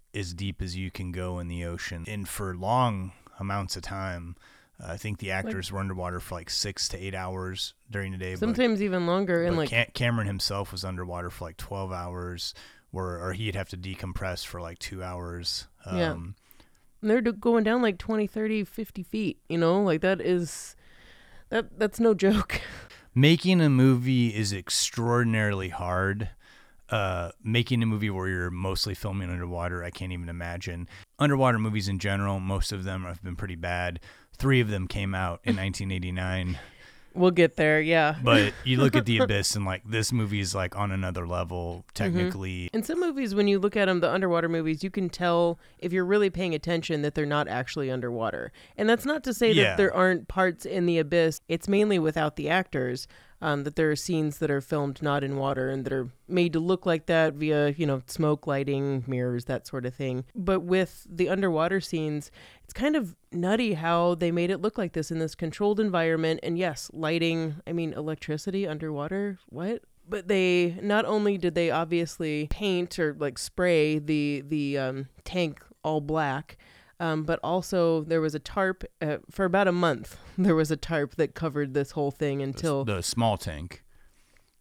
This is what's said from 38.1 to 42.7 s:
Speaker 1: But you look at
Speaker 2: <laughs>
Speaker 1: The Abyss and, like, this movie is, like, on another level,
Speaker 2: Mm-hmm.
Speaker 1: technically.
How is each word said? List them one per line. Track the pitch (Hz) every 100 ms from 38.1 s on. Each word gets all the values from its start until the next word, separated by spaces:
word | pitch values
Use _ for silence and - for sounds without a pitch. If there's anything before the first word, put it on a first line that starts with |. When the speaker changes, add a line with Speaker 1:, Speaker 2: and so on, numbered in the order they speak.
| 151
Speaker 1:
But | 127 113 104 -
you | 127 127
look | 139
at | -
Speaker 2:
<laughs> | 110
Speaker 1:
The | 113
Abyss | - 101 95 107
and, |
like, | 98 92
this | 104 113 107
movie | 123 104 104
is, | 95
like, | 98 90 101
on | 101
another | 95 92 90 87
level, | 87 85 90 85 87 -
Speaker 2:
Mm-hmm. |
Speaker 1:
technically. | - - 175 180 180 95 92 90